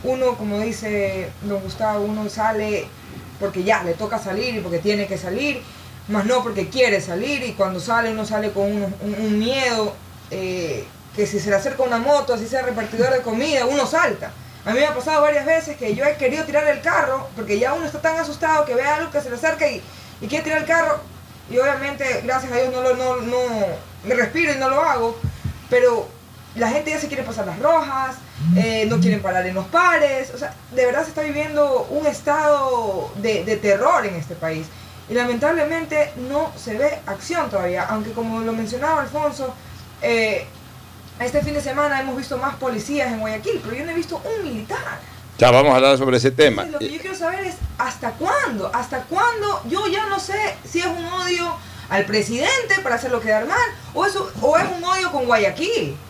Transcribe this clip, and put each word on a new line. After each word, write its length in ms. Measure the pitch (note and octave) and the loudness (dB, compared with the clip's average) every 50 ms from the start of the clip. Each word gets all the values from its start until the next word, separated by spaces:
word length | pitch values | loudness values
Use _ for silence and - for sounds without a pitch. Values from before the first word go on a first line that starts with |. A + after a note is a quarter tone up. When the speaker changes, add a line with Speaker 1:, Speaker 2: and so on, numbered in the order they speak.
| - | 0
Speaker 1:
Uno, 320 | B3 B3+ B3+ C4 B3 A#3 | 0 0 2 2 2 2
como 240 | - G#3+ G#3 G3+ G#3 | 0 -2 -2 0 0
dice 720 | G#3+ A#3 A3 G#3 A3+ G#3+ G#3 G#3 G3 G3 F#3+ F#3+ F3+ E3+ - - | 0 -2 -2 -4 -4 -2 0 0 0 0 0 -2 -6 -6 -8 -8
don 200 | - G#3 G3+ G3 | -6 -4 -4 -2
Gustavo, 440 | F#3+ F#3+ - - A3 G#3+ G#3+ G#3 G#3 | -4 -6 -6 -2 0 0 0 0 0
uno 240 | G#3 G#3+ G#3+ G#3+ G#3 | 0 -2 -2 -4 -4
sale 580 | G3+ A3 G#3+ A3 A3 G#3+ G#3+ G#3+ G#3 F#3 - - - - - - - - - - - - | -2 0 0 0 2 0 0 -2 -2 -4 -4 -8 -14 -18 -18 -16 -16 -16 -16 -16 -10 -4
porque 240 | G3 G3 G3 F#3 F3+ | -4 -4 -2 -2 2
ya 200 | G3 F#3+ F3 F3 | 2 2 2 2
le 120 | F3 E3 | -2 -2
toca 240 | - A3 G#3 - G#3+ | -2 -2 -4 -4 -4
salir 360 | - G3 F#3 G#3 A#3+ B3+ A#3 | -4 -4 -4 -2 -2 -2 -4
y 40 | G#3+ | -4
porque 200 | F3 F3 E3+ E3 | -4 -2 -4 0
tiene 280 | E3 G3+ G#3 G3+ G3+ G3 | 0 2 0 0 0 -2
que 100 | F#3+ E3 | -4 -6
salir, 440 | F3+ F3+ F#3 A#3 C#4 D4 C#4 B3+ - - - - - - - - - - | -4 -4 -4 -2 -2 -2 -2 -4 -8 -14 -18 -18 -18 -18 -18 -18 -8 -2
más 180 | G#3 G#3 G3 | -2 0 2
no 180 | G#3+ B3+ B3+ B3 | 2 2 2 2
porque 260 | A#3 G#3 G3 F3+ D#3 | 0 -2 -4 -4 -4
quiere 320 | - C4 B3+ A#3 G3+ F#3+ | 2 4 4 4 4 2
salir, 420 | - - E3+ F3+ A#3 C#4 D4 C#4 B3+ | 0 -2 -4 -4 -2 -2 -4 -4 -4
y 100 | A#3 - | -6 0
cuando 260 | - G3 F#3+ F#3 F3+ | 0 0 0 0 -4
sale 320 | - - A3+ A#3 A3+ A3+ | -2 0 2 2 2 2
uno 140 | A3 A3 G#3+ | -2 -4 -4
sale 260 | G#3 G#3+ G#3 G#3+ G#3 | -2 -2 -2 -2 -2
con 120 | G3+ G3 G3+ | -2 0 0
un, 320 | G3+ G#3 G#3 G3+ F#3+ G3 - | 0 0 -2 -2 -4 -6 -6
un, 140 | - G#3 G#3 G3+ | -6 -6 -4 -2
un 200 | A3 G#3+ G#3 G#3 | 0 0 2 2
miedo, 560 | A3 A#3+ C4+ C4+ C4 B3 A#3 A3 G#3+ G3+ - - - - - - - - | 2 0 0 2 2 0 2 0 0 -2 -4 -8 -16 -18 -20 -20 -14 -10
eh, 560 | - F#3+ F#3+ F#3 F3+ F3+ E3+ D#3 C3+ - - - - - - - - - | -8 -6 -4 -4 -4 -4 -4 -4 -4 -6 -6 -10 -16 -20 -20 -12 -2 -2
que 80 | G#3 G3 | -2 0
si 100 | G#3 G3+ | 0 -2
se 80 | D#3+ G#3 | 0 2
le 80 | G3+ G3 | 2 2
acerca 260 | - C#4 C4 - C4+ | 2 0 0 0 0
una 140 | B3 A#3+ A3+ | 2 2 0
moto, 360 | A#3 C#4+ D4 D4 - - A#3+ | 4 4 4 4 4 2 0
así 140 | A3 G#3+ A3+ | -2 0 -2
sea 140 | B3+ C4 | -2 -2
repartidor 500 | B3+ B3+ A3+ G#3+ A3 G#3+ - A3+ A#3+ C4 | -2 -2 -2 -4 -4 -4 0 2 2 4
de 100 | C4 B3 | 4 2
comida, 440 | A#3+ A#3 A3 A#3 C#4 D#4+ D4+ C4 A#3+ | 2 0 -2 0 0 2 2 2 2
uno 200 | B3 C#4 C#4+ C4+ | 2 2 2 0
salta. 460 | - - E4 - C4+ G3+ - - - - - - - - - - | 2 4 4 4 4 2 -2 -6 -12 -12 -14 -18 -18 -20 -10 -4
A 80 | F#3+ | -2
mí 80 | A3 B3+ | 2 2
me 60 | D4 | 2
ha 100 | D4+ D4+ | 2 2
pasado 260 | C#4 - D#4 D#4 D4+ | -2 0 2 4 4
varias 240 | D4 D4+ D4 C#4+ C4+ | 6 6 4 4 4
veces 300 | D4 D#4+ E4 D#4+ D#4 D4 | 4 2 2 2 -2 -8
que 180 | - B3 A3 G3+ | -6 -2 -2 0
yo 120 | - C#4 | 2 2
he 100 | C#4+ D4 | 2 2
querido 300 | - C#4 B3+ C4+ D#4 D#4+ | 2 0 0 2 0 -4
tirar 200 | D4+ D4 D4 D4+ | 0 0 2 4
el 140 | D4+ C#4 A#3 | 4 2 2
carro, 480 | - D#4 - - - C4 C4+ C4+ - - - | 2 2 2 2 2 2 0 -2 -4 -8 -8
porque 240 | - A3 - G#3 G#3 | -10 -4 -2 0 2
ya 140 | A#3+ B3+ C#4+ | 2 2 0
uno 120 | E4+ E4 | 0 -2
está 140 | D4 D4+ D4 | -4 -6 0
tan 180 | D4+ D#4+ D#4+ E4 | 0 0 0 0
asustado 460 | D#4+ D4 D4 - E4 D#4 D#4 D4+ D4 | -2 -4 -4 -2 2 2 4 4 4
que 100 | C#4 B3 | 2 2
ve 100 | A#3+ C4+ | 0 2
algo 280 | C#4+ D4+ D4+ E4 D#4+ | 2 2 0 0 -2
que 80 | - D4 | -2 -4
se 100 | - B3+ | -4 -4
le 60 | A#3+ | -8
acerca 340 | A#3 - D#4+ D#4+ D4+ D#4 C#4+ | -2 0 0 0 2 0 0
y, 120 | A#3+ F#3 - - - - - - - - | 0 -2 -10 -14 -18 -18 -18 -18 -16 -12
y 60 | - G#3 | -8 -4
quiere 180 | C4+ D#4 D#4 | -4 -4 -2
tirar 140 | D#4 D#4 D#4 | 0 0 0
el 60 | D#4 | 2
carro. 360 | - E4 E4 D#4+ D4+ D4 - - - - - - - - - - - | 2 2 2 4 2 0 0 -2 -10 -18 -18 -20 -20 -20 -20 -14 -2
Y 60 | A3+ B3 | 0 2
obviamente, 640 | C4 C#4+ D4 C4 C#4 C#4+ C#4+ A#3+ C#4 C4 B3 - - | 2 2 2 0 -2 -6 -6 -4 -4 -2 -2 -2 -2
gracias 300 | A#3+ B3+ C4 B3+ B3+ A#3+ | 0 -2 -2 -2 0 0
a 20 | |
Dios, 160 | A#3+ C4 B3+ | 0 0 2
no 100 | B3+ B3+ | 0 0
lo, 140 | B3+ B3+ B3 | 2 2 2
no, 220 | B3 B3+ B3+ B3+ B3 | 2 2 0 0 0
no, 200 | A3 A#3 B3 B3 B3 B3 A#3 G#3+ G3+ F#3 D#3+ - - - - - - | -2 0 0 0 0 0 0 0 0 -2 -2 -6 -10 -16 -18 -12 -2
me 100 | G3+ B3+ | 0 2
respiro 380 | A#3+ A#3 - - D#4+ E4+ D4+ C#4+ | 2 2 0 2 0 0 0 0
y 20 | |
no 140 | C4 C4+ D4+ | 0 0 2
lo 120 | D#4+ D4 | 2 2
hago, 380 | D4+ - B3+ B3 A3+ A3+ A3+ A3+ - - - - - - - - - - | 2 2 2 2 0 -2 -2 -4 -6 -6 -6 -6 -8 -8 -8 -8 -4 2
pero 380 | B3 B3 B3+ B3 - A3 - - - - - - - - - - - | 4 6 6 6 4 4 -2 -4 -10 -20 -20 -20 -20 -20 -20 -14 -4
la 140 | A3+ A#3 A3 | -2 0 0
gente 220 | B3 D4 D4 D4+ | 0 0 0 -2
ya 100 | D4+ D4+ | -4 -4
se 80 | D4 - | -4 -4
quiere 140 | C#4 C4 A#3+ | -4 -6 -6
pasar 220 | A#3 A3+ A3 G3+ F#3 | -6 -4 -6 -6 -6
las 120 | D#3+ G3+ | -4 0
rojas, 560 | B3 D4+ E4 D#4+ D#4 C#4 C4+ C4 C4 C4 A#3+ - - - - C3 C#3 E3 F3 | 4 4 4 4 4 2 -2 -2 -2 -4 -6 -10 -14 -18 -8 -2 2 4 6
eh, 300 | F#3 G3+ A3+ A3+ A3 G#3+ G#3+ | 6 4 4 2 2 2 2
no 140 | A#3 D#3+ | 2 4
quieren 200 | F3 F#3 - - | 4 4 4 2
parar 240 | - F#3+ F3+ F#3 F3+ | 0 0 0 0 0
en 100 | F#3 F#3 | 0 -2
los 100 | F#3+ F#3 | -4 -4
pares, 680 | - - E4 F4+ F4+ E4+ D#4 D4+ C#4+ C4+ C4 C4 - - | 2 2 4 6 6 6 6 4 4 2 0 -4 -6 -8
o 40 | B3 | -8
sea, 160 | D4 - - - - - B3 | -8 -8 -10 -12 -18 -6 0
de 120 | B3+ B3+ | 2 2
verdad 180 | B3 B3+ C#4+ D#4+ | 4 4 2 -2
se 60 | D#4 | -2
está 140 | - D#4 D4+ | -4 -4 -4
viviendo 640 | D4+ C#4+ D4 D4+ D4+ D4+ D4 D4 C#4+ C4 B3 - - | -2 -2 -4 -4 -2 2 2 2 4 4 0 0 0
un 180 | - D4 D#4 D4 | -2 0 0 0
estado 1040 | C4+ - - D4+ D4 D#4 D4+ D4 D4 C#4+ C4+ C4 B3+ A#3+ A3+ G#3 F#3+ F3+ D3+ - - | -2 0 0 0 2 2 4 4 4 4 4 0 0 0 0 -2 -2 -4 -4 -6 -8
de, 280 | G#3 G3+ A3+ G#3+ F#3 E3+ | -4 -2 0 0 0 0
de 140 | G3 A3 G3+ | -2 -2 0
terror 480 | - G#3 G3 G3 A#3+ D4 F4 - A3 | 4 2 4 4 6 4 4 4 2
en 100 | G3+ F3+ | -2 -4
este 200 | E3 D3+ - F3 | -6 -8 -8 -8
país. 320 | - E3 D#3+ D#3+ D#3+ D#3+ - - - - - - - - - | -6 -4 -4 -4 -4 -8 -10 -14 -18 -18 -18 -18 -18 -10 -2
Y 60 | G#3+ | -2
lamentablemente 1000 | A#3+ A#3+ B3 A#3+ A#3 C#4 D4+ E4 E4 D4 D4+ E4 E4 D#4+ D4+ D4+ D4+ D4 - - B3+ B3 B3+ | 0 0 0 0 0 2 2 2 2 2 0 0 -4 -4 -2 0 0 0 0 -2 -10 -8 -4
no 240 | C#4 D4 D#4 D#4 - | -2 -2 -2 -2 -6
se 220 | - - A#3+ G#3+ A3 | -10 -8 -8 -2 2
ve 220 | C#4 D4+ D4 - - - | 2 2 0 -2 -8 -8
acción 420 | G3 G3 - - E4+ F4 D4 A#3 | -8 -8 -6 -4 -2 -2 -2 0
todavía, 340 | G3+ G3 F3+ F3+ F3+ F#3 - - | -2 -2 0 0 -2 -2 -2 -2
aunque 240 | A3 G#3+ G#3 A3+ A3 | -2 -4 -4 -4 -4
como 260 | A3+ A#3 A3+ A3+ A3+ | -4 -4 -2 -2 -2
lo 140 | A3+ A3+ A3+ | -2 -2 -2
mencionaba 480 | A3+ A3+ G#3 A#3+ B3+ C#4+ D#4 D#4+ D#4 | -2 -4 -4 -4 -2 0 2 2 2
Alfonso, 520 | C#4+ - - D4+ D4+ D4 - - C4+ B3+ B3+ - - - - - - - - - | 0 -2 -2 -2 -2 -2 -2 -2 -6 -8 -8 -10 -16 -18 -18 -18 -18 -20 -14 -4
eh, 440 | - A#3 A#3 A3+ A3 G#3+ G3+ F3 - - - - - - - - - - - - - - - - | 0 2 2 2 2 2 0 -2 -6 -8 -16 -20 -20 -20 -20 -20 -20 -20 -20 -20 -20 -20 -10 -6
este 220 | A#3+ B3 B3+ D4 | -6 0 0 0
fin 120 | D4 D4 D4 | 0 0 -2
de 80 | D4 | -2
semana 380 | C#4 C#4 C4 C#4+ D4 D4 C#4+ C4+ | -2 -2 0 2 2 2 2 0
hemos 160 | C4+ C4+ B3+ | -2 -2 -4
visto 220 | C4 C4 - C#4 B3+ | -6 -6 -6 -6 -2
más 180 | C4+ C#4 B3+ | -2 -4 -4
policías 560 | - C4 B3+ A#3 G#3+ G#3 - C#4+ D4 C4 B3 | -2 -2 -2 -2 -2 -4 -2 0 0 0 0
en 80 | A#3 A3 | -2 -2
Guayaquil, 400 | G#3+ G#3+ G#3+ G#3+ - G#4 A#4 - | -4 -4 -4 -4 -2 -2 -2 -2
pero 140 | - G#3+ A3+ | -2 -6 -6
yo 80 | C4 D4 | -6 -6
no 80 | E4+ | -4
he 20 | E4 | -4
visto 280 | E4+ E4 - F4 - - | -4 -4 -4 -6 -8 -6
un 180 | - A4+ A4 | -4 -4 -4
militar. 600 | F#4+ D4+ A#3+ G#3+ G#3 - G4 A#4+ - - - - - - - - - - - - | -4 -4 -6 -6 -6 -6 -6 -6 -6 -8 -10 -10 -12 -16 -18 -18 -18 -18 0 6
Speaker 2:
Ya 140 | A#2 B2 | 6 8
vamos 220 | A#2+ C3 C#3 D3 C3 | 8 8 8 8 8
a 20 | |
hablar 220 | B2+ C3 C3+ C#3 C3 | 8 8 8 6 6
sobre 180 | C3+ C3 B2+ | 4 4 4
ese 160 | B2 A#2 C3+ | 6 4 4
tema. 300 | B2+ B2+ D#3 C#3+ A2+ G2 G2 | 6 8 6 6 6 4 -4
Speaker 1:
Entonces, 240 | - - - A2 - | -4 -4 -4 -4 -4
lo 0 | |
que 80 | D4 | -6
yo 60 | E4 | -6
quiero 160 | - F#4+ F#4+ - | -8 -8 -6 -2
saber 260 | E4+ D#4+ F4+ F#4+ G4 | -2 -2 -2 -2 -4
es, 120 | F#4 - - - - - - | -6 -6 -6 -10 -10 -4 -4
¿hasta 340 | - B3+ - - - A#3 | -4 -4 -4 -6 -6 -8
cuándo? 600 | - - D4+ F#4 - D5 C5+ G4 A#3+ G#3 F#3 - - | -6 -4 -2 0 0 0 0 0 -2 -4 -4 -2 -2
¿Hasta 280 | A#3+ A#3+ - - B3+ | -4 -4 -2 -6 -8
cuándo? 600 | - - D#4+ F#4 G#4 A#4 A#4 A4 G4+ G#4 G4 - - A#3 | -6 -2 0 2 2 2 2 0 -2 -2 -2 -2 -2 -4
Yo 180 | D#4+ F#4+ G#4+ F#4+ | -2 -2 0 0
ya 180 | E4+ G4+ A4 | 0 0 0
no 120 | G4+ G4 F#4+ | -2 -2 -4
sé 220 | F#4+ - G4 G#4 G#4+ - - - - | -2 -2 -2 -2 -2 -2 -4 -6 -12
si 160 | - - E4+ | -6 -4 -2
es 60 | F4 | -2
un 180 | F4+ E4+ F4 E4+ | -2 -2 -4 -6
odio 500 | E4+ F4+ F#4 F4+ F4+ F4+ E4+ E4+ E4+ D#4+ - - - - - - - | -6 -4 -4 -2 0 0 0 0 -4 -4 -6 -10 -16 -16 -16 -8 -2
al 160 | F#3 F#3+ G3+ | -2 0 0
presidente 720 | G3 G#3 G#3+ G3+ G#3 A#3 A#3+ C#4+ G4 C5+ C5+ A#4 A4+ B4+ F#4+ | 2 0 0 0 0 -2 0 0 2 2 2 2 2 0 0
para 140 | F#4+ C4 A#3+ | 2 0 0
hacerlo 240 | A#3 - B3+ B3 A#3 | 0 0 -2 -2 -2
quedar 260 | A3 A3 G#3+ G#3+ A#3 D4 | 2 2 2 2 2 2
mal, 120 | F#4+ A#4 A#4+ A#4 - - - - - | 2 2 2 0 0 -8 -14 -8 -2
o 120 | - F4+ | 0 0
es 100 | G4+ G4 | 2 2
un, 120 | G4+ F#4+ - - - | 0 -4 -4 -6 0
o 180 | G#3+ C#4+ D#4 E4+ | 2 4 6 6
es 60 | F#4 - F#4 F4 | 4 2 -2 -4
un 40 | |
odio 300 | E4+ F4 F#4 F#4+ F#4 F4 | 0 0 0 0 0 0
con 140 | - C#4 B3+ | 0 0 2
Guayaquil. 720 | A#3+ B3 G#3+ G3+ G3 G3 - D#4+ G4 A#4 A4+ F3 C#3+ C#3 - - | 4 4 4 4 2 0 0 -2 0 0 0 0 -2 -6 -10 -12